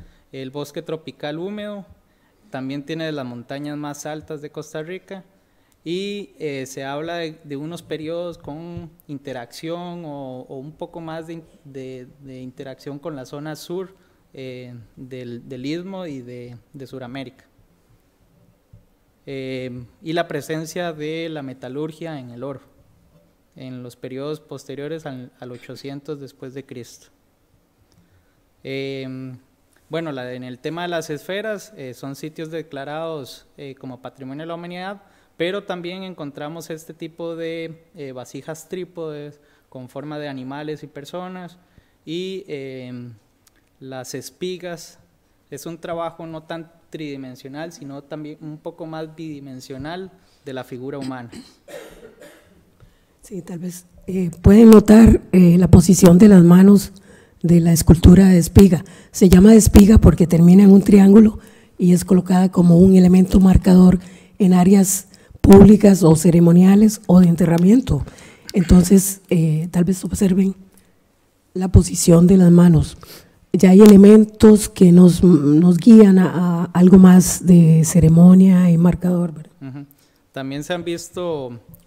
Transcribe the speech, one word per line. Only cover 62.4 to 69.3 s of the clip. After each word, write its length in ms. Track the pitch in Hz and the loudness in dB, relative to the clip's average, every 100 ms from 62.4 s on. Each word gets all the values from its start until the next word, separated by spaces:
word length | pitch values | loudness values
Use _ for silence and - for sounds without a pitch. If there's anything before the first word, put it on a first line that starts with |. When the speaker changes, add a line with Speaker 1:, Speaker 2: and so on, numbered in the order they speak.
| 185 | -2
Speaker 2:
como 260 | 185 175 170 | 0 2 4
un 200 | 190 190 | 4 4
elemento 420 | 180 185 185 202 | 4 2 2 2
marcador 600 | 185 180 - 180 180 180 - - _ - | 4 2 4 4 4 2 -4 -20 _ -4
en 140 | 185 | 0
áreas 540 | 180 180 202 190 - - _ _ - | 2 2 2 0 -6 -12 _ _ -2
públicas 640 | 190 196 208 214 208 185 | 6 8 8 6 4 4
o 140 | 170 160 | 2 2
ceremoniales 840 | 185 170 170 170 185 202 214 214 - | 2 2 4 4 4 4 2 -2 0
o 140 | 180 | 2
de 60 | 175 | 4
enterramiento. 760 | 170 175 170 180 240 262 143 - - - _ - | 2 0 0 2 2 0 -6 -8 -18 -20 _ -10
Entonces, 720 | 208 165 180 175 196 180 - | -4 2 2 4 0 0 -8
eh, 400 | - | -6